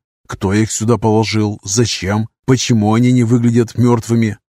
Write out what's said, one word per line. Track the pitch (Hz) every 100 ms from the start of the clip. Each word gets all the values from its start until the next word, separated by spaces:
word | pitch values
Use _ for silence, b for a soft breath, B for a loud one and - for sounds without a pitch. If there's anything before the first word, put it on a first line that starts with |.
| _ _ -
Кто | - 98
их | 104 110
сюда | - 110 110
положил? | 113 107 104 110 104 104
Зачем? | 104 98 117 - 90 104 110 _ -
Почему | 131 - 117 104
они | 110 123
не | 127
выглядят | 113 120 120 117 113 -
мёртвыми? | 123 117 - 117 110 101 _